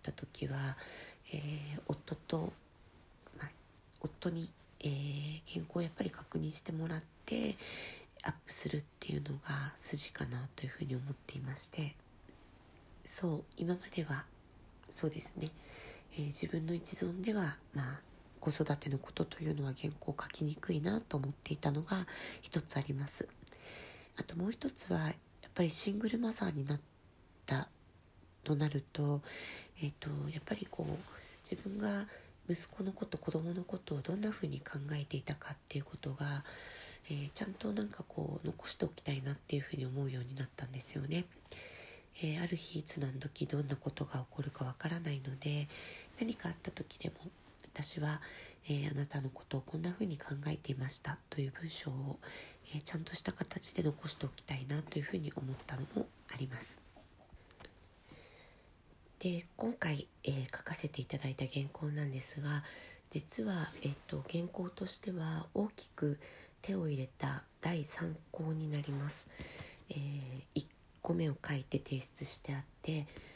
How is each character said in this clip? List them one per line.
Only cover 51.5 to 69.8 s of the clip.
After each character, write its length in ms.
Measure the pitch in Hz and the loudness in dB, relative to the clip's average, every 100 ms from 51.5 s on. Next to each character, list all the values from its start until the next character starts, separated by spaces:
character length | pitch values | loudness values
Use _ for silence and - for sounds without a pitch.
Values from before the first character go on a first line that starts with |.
| - | 0
文 80 | 165 | -4
章 220 | - - | -2 -2
を、 280 | 131 139 - - - - - - | 0 0 -2 -6 -10 -12 -14 -6
え 40 | 147 | -4
ー、 40 | |
ち 120 | - | -2
ゃ 20 | 165 | -2
ん 60 | |
と 120 | 165 | -2
し 60 | 170 | -2
た 120 | - | 0
形 420 | - - - - | 0 -2 -2 -2
で 80 | - | 2
残 260 | 156 147 156 | 2 2 -2
し 60 | |
て 100 | - | -2
お 60 | 139 | -2
き 120 | - | -2
た 120 | - | -4
い 100 | 135 131 | -2 0
な 140 | 147 | 0
と 180 | 147 156 | 0 -2
い 40 | |
う 20 | |
ふ 100 | 143 | 0
う 20 | 185 | 0
に 120 | 151 - | 0 -2
思 160 | 135 | -2
っ 40 | 131 - | -2 -4
た 100 | 131 | -4
の 60 | 139 | 0
も 120 | - - - - | 0 -2 -4 -10
あ 40 | 123 | -4
り 80 | 131 | -4
ま 120 | 123 | -2
す。 220 | - - - - - - - - - - - - - - - - - - - - - - - - - - | -4 -4 -8 -20 -20 -20 -20 -18 -18 -18 -18 -16 -20 -20 -20 -18 -18 -20 -20 -20 -20 -20 -20 -20 -20 -2
で、 260 | 185 175 - - | 2 2 -2 -2
今 160 | 226 | 0
回、 340 | 247 165 143 - - | 2 2 2 -2 -4
え 60 | - | 0
ー、 260 | 139 127 - | 2 0 -4
書 60 | |
か 100 | - | -4
せ 160 | 165 147 | -2 -2
て 140 | - | -2
い 20 | |
た 140 | 127 143 | -2 -2
だ 100 | 135 | -2
い 60 | |
た 100 | 131 131 | 0 0
原 200 | 139 139 | 0 -2
稿 180 | - 151 | -2 0
な 140 | 147 | 2
ん 80 | 147 | 0
で 80 | 135 | 0
す 180 | - - | -4 -2
が、 240 | 147 147 147 - - - - | 0 0 0 -8 -14 -16 -6
実 340 | 156 - - | -4 -2 0
は、 240 | 214 185 151 - | 2 2 0 0
え 60 | 143 | 0
っ 40 | 143 - | 0 -2
と、 180 | 151 135 | -4 0
原 120 | 170 | 0
稿 260 | 170 - 180 | 2 0 -2
と 160 | - 185 | -2 -4
し 100 | - | -2
て 140 | - | -2
は 380 | 180 160 160 160 | 0 2 0 2
大 160 | - 208 - | 4 4 0
き 140 | - | -12
く 280 | - 147 147 - - - - | 2 4 4 -2 -16 -18 -6
手 140 | - 190 | 0 2
を 120 | 160 | 4
入 80 | 139 | 2
れ 140 | 131 - | 0 0
た 240 | 139 135 - - | 0 0 -4 -2
第 240 | 160 170 | 2 2
三 320 | 147 - 165 160 - | 0 0 0 -2 -4
稿 220 | - 160 | -2 2
に 160 | 156 156 | 2 2
な 100 | 147 | 2
り 100 | 143 | 2
ま 200 | 139 143 | 2 0
す。 180 | - - - - - - - | -2 -6 -8 -8 -8 -12 -12